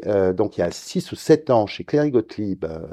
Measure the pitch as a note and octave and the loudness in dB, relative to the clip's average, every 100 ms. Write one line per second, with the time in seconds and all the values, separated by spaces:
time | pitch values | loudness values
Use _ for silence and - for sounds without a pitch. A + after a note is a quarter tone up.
0 | - G#2 F#2 F2+ G#2+ - F2 - - F#3 | 2 2 2 2 -2 -2 -4 -4 -8 -6
1 | - - - D#3 - A#2+ G2+ - - D3 | -6 -4 4 4 4 2 2 -4 -2 0
2 | D3 B2 - - G#2 F#2+ D#2+ D#2+ E2 | 2 2 0 -4 -6 -4 -6 -8 -12